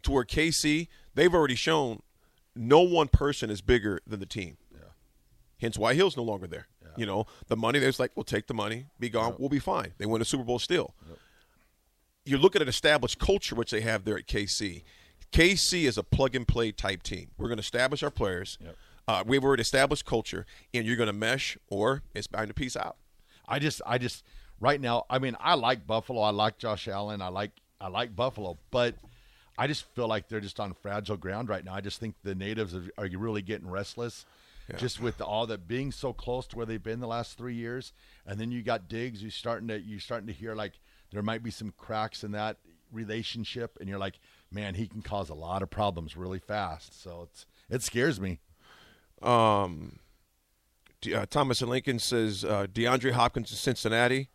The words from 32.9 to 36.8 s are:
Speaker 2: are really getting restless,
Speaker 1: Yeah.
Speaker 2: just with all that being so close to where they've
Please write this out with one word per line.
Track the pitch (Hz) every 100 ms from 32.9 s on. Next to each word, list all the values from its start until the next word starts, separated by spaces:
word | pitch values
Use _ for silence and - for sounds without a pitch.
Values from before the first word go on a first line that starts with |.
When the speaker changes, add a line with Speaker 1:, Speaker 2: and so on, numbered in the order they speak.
| -
Speaker 2:
are | 98
really | 90 113 104
getting | 95 104 90
restless, | 95 104 - 120 - - _ _ - -
Speaker 1:
Yeah. | -
Speaker 2:
just | 123 -
with | 117 -
all | 87 104 117
that | 104 85
being | 120 139
so | - 135
close | 117 - 123 -
to | 117
where | 113
they've | 110